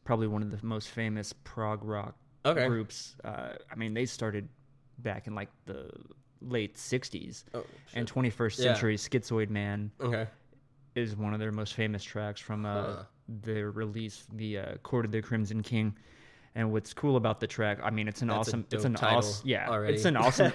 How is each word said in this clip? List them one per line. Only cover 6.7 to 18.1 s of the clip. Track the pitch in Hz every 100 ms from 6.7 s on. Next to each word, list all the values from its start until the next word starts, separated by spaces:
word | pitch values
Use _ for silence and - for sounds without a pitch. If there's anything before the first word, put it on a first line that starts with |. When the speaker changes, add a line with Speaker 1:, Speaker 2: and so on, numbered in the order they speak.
| -
Speaker 1:
sixties. | - 127 - 85 - - -
Speaker 2:
Oh, | 120 - - -
Speaker 1:
And | 120 113
Speaker 2:
shit. |
Speaker 1:
twenty-first | 131 123 107 113 127
Speaker 2:
Yeah. | 123
Speaker 1:
Century | 107 113 104
Schizoid | - 127 - 113 107
Man | 104 101 104 107 -
Speaker 2:
Okay. | 127 113 107 - - - _ _ -
Speaker 1:
is | 120 113 104
one | 104
of | 107
their | 110
most | 107 101
famous | - 110 101
tracks | - 104 104 104
from, | - 107 104
uh, | 101
Speaker 2:
Huh. | 98 95 101 _ -
Speaker 1:
their | 110 110 107 104
release, | 107 107 107 110 - -
the, | 107 110 101
uh, | - 95
Court | - 123
of | 110
the | 110
Crimson | 101 110 104 110
King. | 104 110 110 104 - - - - -
And | 120 110
what's | 107 -
cool | - 147 127
about | 110 107
the | 110
track, | - 107 101
I | 110
mean, | 110
it's | 107